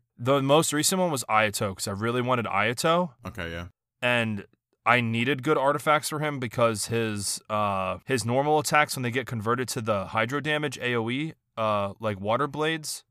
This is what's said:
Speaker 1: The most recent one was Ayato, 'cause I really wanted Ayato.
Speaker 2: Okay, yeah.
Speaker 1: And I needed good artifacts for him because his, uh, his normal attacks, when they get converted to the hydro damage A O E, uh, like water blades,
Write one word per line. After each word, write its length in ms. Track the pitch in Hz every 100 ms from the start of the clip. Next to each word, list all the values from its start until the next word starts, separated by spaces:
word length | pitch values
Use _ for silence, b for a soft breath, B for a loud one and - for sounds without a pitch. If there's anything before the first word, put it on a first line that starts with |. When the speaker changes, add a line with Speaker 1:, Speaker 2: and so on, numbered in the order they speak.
| _ -
Speaker 1:
The 200 | 123 139
most 320 | 135 160 -
recent 260 | 147 151 190
one 120 | 180
was 120 | 135 117
Ayato, 440 | 110 107 101 107 95
'cause 120 | -
I 40 |
really 300 | 98 117 123
wanted 240 | 120 123 107
Ayato. 680 | 95 107 123 165 170 180 - 92
Speaker 2:
Okay, 260 | 92 85
yeah. 160 | 82 87 _ _ -
Speaker 1:
And 440 | 123 120 113 104 - _ _ _ 113
I 140 | 120
needed 440 | 117 113 120 143
good 140 | 135 151
artifacts 520 | 135 147 156 151 -
for 100 | 151
him 200 | 151 143
because 480 | 123 - 117 107 -
his, 520 | 117 113 104 98 - -
uh, 500 | 107 104 95 92 90 -
his 200 | 131 107
normal 340 | 127 147 151
attacks, 380 | - 151 147 131
when 60 |
they 80 | 123
get 160 | 123 120
converted 420 | 117 107 123 120
to 120 | 131
the 260 | 113 101 92
hydro 340 | - 123 143
damage 360 | 147 151 147 -
A 140 | 123 120
O 140 | 113
E, 240 | 127 156 - _ -
uh, 380 | 110 104 101 95
like 180 | 110 95
water 280 | 101 120 143
blades, 580 | 143 156 160 147 - _